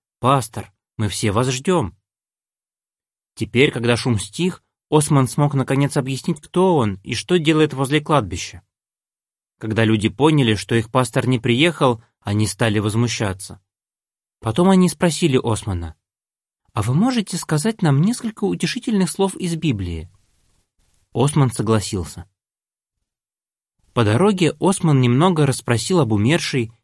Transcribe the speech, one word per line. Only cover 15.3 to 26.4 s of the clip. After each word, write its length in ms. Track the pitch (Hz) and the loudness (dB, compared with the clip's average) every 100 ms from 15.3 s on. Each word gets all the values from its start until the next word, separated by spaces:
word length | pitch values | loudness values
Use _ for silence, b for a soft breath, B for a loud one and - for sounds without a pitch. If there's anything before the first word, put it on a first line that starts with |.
| 127 | 2
Османа: 520 | 117 107 - 90 82 - _ _ _ _ _ _ _ | 0 -4 -4 -6 -8 -14 _ _ _ _ _ _ _
"А 100 | - | -6
вы 100 | 104 | -2
можете 440 | 135 240 247 185 170 | 0 0 0 -4 -6
сказать 460 | - 151 190 220 | -4 -4 -2 -2
нам 200 | 160 135 | 0 2
несколько 420 | 185 247 226 - | 2 0 -6 -6
утешительных 640 | 196 175 180 247 - 208 185 | -4 -4 -4 -6 -4 -2 -2
слов 280 | - 190 190 | -2 -4 -2
из 180 | 180 | -6
Библии?" 560 | 165 160 107 87 82 90 _ _ _ _ _ _ _ _ _ _ | -4 -2 -2 -4 -8 -12 _ _ _ _ _ _ _ _ _ _
Осман 380 | - 139 151 131 | -2 0 2 0
согласился. 760 | - 107 110 95 98 82 - - _ _ _ _ _ _ _ _ _ _ _ _ _ _ _ _ | 0 0 0 -2 -8 -8 -12 -18 _ _ _ _ _ _ _ _ _ _ _ _ _ _ _ _
По 120 | - | 0
дороге 500 | 107 113 196 185 160 - | 2 4 2 4 0 2
Осман 400 | 170 196 160 135 | 0 0 2 4
немного 460 | 123 123 185 160 139 | 4 4 2 4 2
расспросил 540 | 123 - 117 - 180 | 0 -2 -2 0 0
об 120 | 120 | 2
умершей 600 | 107 110 165 | 2 2 2